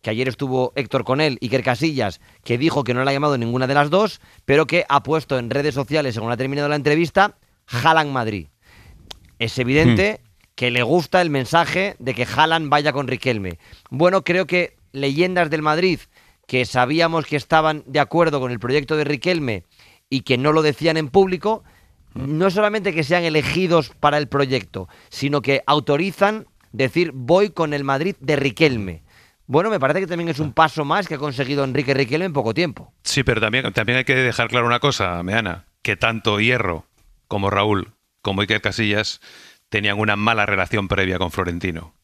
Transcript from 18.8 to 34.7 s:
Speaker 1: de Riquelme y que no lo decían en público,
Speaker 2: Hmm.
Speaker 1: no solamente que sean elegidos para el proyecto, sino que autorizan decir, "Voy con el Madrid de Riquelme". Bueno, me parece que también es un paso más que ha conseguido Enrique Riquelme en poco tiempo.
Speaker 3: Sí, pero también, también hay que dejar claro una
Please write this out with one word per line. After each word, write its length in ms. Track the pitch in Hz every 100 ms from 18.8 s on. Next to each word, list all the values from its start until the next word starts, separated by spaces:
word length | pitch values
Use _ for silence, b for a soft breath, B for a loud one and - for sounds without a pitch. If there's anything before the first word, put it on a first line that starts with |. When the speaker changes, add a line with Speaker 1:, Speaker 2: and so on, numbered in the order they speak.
| 143 156
Speaker 1:
de 80 |
Riquelme 600 | 147 147 180 175 139 101 - b b b _
y 100 | 135
que 160 | - 123
no 160 | 139
lo 80 | 156
decían 340 | 151 135 160 160
en 120 | 151
público, 560 | 160 190 185 202 220 - b b b _
Speaker 2:
Hmm. 220 | - 135 156
Speaker 1:
no 140 | 190
solamente 420 | 180 208 214 202
que 120 | 160
sean 200 | 143 175
elegidos 680 | 170 156 131 165 185 170 135 -
para 180 | 147 147
el 100 | 143
proyecto, 600 | 139 139 127 92 - 92 b b
sino 320 | - 139 143
que 220 | 123 135 -
autorizan 800 | 147 143 143 190 - 202 220 - _ _
decir, 400 | 113 131 165 170
"Voy 360 | 131 123 180 208
con 220 | - 156
el 120 | 147
Madrid 320 | 139 135 175 -
de 160 | 135 143
Riquelme". 680 | 135 104 156 123 95 80 _ b b b -
Bueno, 240 | 139 202
me 100 | 208
parece 200 | 135 156
que 60 | 190
también 220 | 170 170
es 100 | 143
un 140 | 151
paso 320 | - 160 -
más 240 | 143 180 180
que 60 |
ha 40 | 151
conseguido 460 | 147 123 131 139
Enrique 300 | 135 127 131
Riquelme 320 | 135 127 147 185
en 60 |
poco 200 | 143 113
tiempo. 380 | 113 175 - - _
Speaker 3:
Sí, 200 | - -
pero 180 | 135 110
también, 320 | 107 120 123
también 260 | 101 107 123
hay 60 |
que 100 | 127
dejar 340 | 131 127 117 117
claro 180 | 123
una 120 | 117